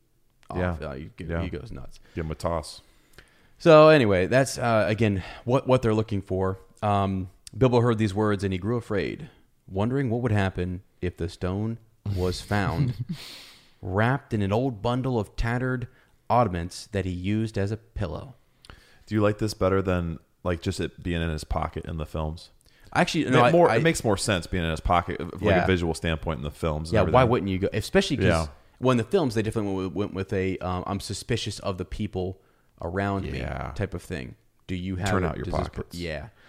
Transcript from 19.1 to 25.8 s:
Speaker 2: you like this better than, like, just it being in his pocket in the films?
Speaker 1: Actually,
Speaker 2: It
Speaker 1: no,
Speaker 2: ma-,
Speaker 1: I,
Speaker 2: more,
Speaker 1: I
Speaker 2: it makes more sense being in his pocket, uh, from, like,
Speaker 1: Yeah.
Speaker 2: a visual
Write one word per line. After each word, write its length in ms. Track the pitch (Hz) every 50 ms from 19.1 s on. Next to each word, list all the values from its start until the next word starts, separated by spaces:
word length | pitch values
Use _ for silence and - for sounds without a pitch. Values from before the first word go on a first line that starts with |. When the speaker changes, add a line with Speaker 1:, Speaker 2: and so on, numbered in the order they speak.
| 107
Speaker 2:
you 60 | 107
like 160 | 104 104 107 -
this 160 | 113 107 -
better 280 | - 92 92 95 98
than, 380 | 92 95 90 90 85 85 82 - _ _ _ _ -
like, 180 | 92 90 82
just 180 | - 98 92 -
it 220 | 87 80 - -
being 200 | - 90 85 82
in 80 | 82 82
his 140 | 78 78 -
pocket 420 | - - 82 78 78 - - -
in 120 | - 87 80
the 80 | 73
films? 440 | - - 85 78 78 78 85 - - _ _ _ - _ _ - - -
Speaker 1:
Actually, 300 | - 165 - - 160 -
Speaker 2:
It 60 | -
Speaker 1:
no, 80 | 127 120
Speaker 2:
ma-, 60 | 120
Speaker 1:
I, 60 | 127
Speaker 2:
more, 180 | 160 175 170 -
Speaker 1:
I 60 | 110 117
Speaker 2:
it 60 | 156
makes 200 | 165 165 - -
more 140 | 120 101 -
sense 280 | - - 104 90 80
being 180 | - - 92 82
in 60 | 82
his 80 | 80 76
pocket, 400 | - - 90 87 85 - 87 -
uh, 80 | - 87
from, 100 | - - - 104
like, 80 | 98
Speaker 1:
Yeah. 80 | 90 87
Speaker 2:
a 40 | 92
visual 260 | 92 87